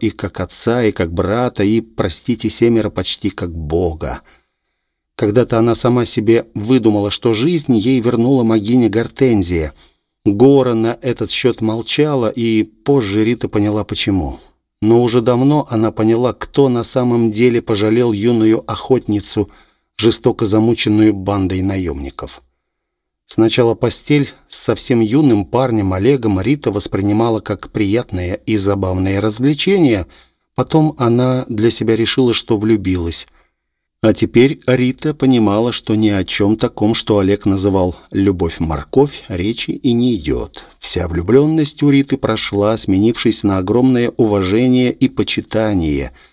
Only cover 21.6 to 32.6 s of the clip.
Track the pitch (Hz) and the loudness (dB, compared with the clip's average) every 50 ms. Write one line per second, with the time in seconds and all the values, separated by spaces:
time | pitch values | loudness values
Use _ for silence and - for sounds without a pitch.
21.6 | 92 98 95 95 90 82 71 69 69 67 - - 69 - - - _ _ _ _ | -2 -2 -4 -4 -4 -6 -6 -8 -10 -12 -10 -12 -12 -14 -14 -20 _ _ _ _
22.6 | _ _ _ _ _ _ _ _ _ _ _ _ _ _ - - 113 113 - 135 | _ _ _ _ _ _ _ _ _ _ _ _ _ _ 0 0 2 2 4 2
23.6 | 120 117 110 - 123 113 - - - - 147 147 139 - - _ _ _ - - | 2 2 0 0 -2 -2 -4 -6 -2 0 0 0 0 -2 -8 _ _ _ -8 -4
24.6 | - - 110 - - - 127 117 113 104 120 156 156 135 110 104 92 - - 120 | -2 -2 -2 -4 -2 0 2 2 2 2 2 2 4 4 2 2 0 -2 -2 0
25.6 | 131 127 113 107 98 95 92 92 101 127 143 127 117 107 98 95 92 113 151 147 | 0 0 0 -2 -2 -2 -2 0 2 2 2 2 0 0 0 0 0 -2 -2 -2
26.6 | - 120 95 104 - - - 98 98 101 104 110 117 117 110 104 - - 104 - | -2 -4 -2 -2 -4 -4 -4 -2 0 0 2 2 2 0 0 -2 -2 -6 -6 -8
27.6 | - - - 107 104 98 104 120 120 - 98 90 87 87 98 - _ - 110 101 | -8 -8 -4 -4 -2 0 0 -2 -2 -4 -6 -6 -4 -6 -6 -8 _ -4 -2 0
28.6 | 95 101 101 98 95 92 92 92 92 95 98 98 104 110 107 - 127 143 151 147 | 0 0 0 0 -2 -2 -2 -2 -2 -2 -2 0 -2 -2 -2 0 0 -2 0 0
29.6 | - 190 196 190 165 131 110 95 85 - - - - _ _ _ _ _ _ - | 0 0 2 4 4 2 2 0 -2 -8 -16 -20 -20 _ _ _ _ _ _ -4
30.6 | 127 - - 160 156 156 147 - 123 117 117 123 127 127 127 127 - - 120 104 | -4 0 2 2 2 2 0 0 0 2 2 2 2 2 0 -2 -4 -4 -2 0
31.6 | 110 117 - - 113 113 113 110 113 - - 135 127 120 110 - - - 117 101 | 0 0 0 0 0 0 0 0 0 0 2 2 2 2 2 -2 -2 -2 -2 0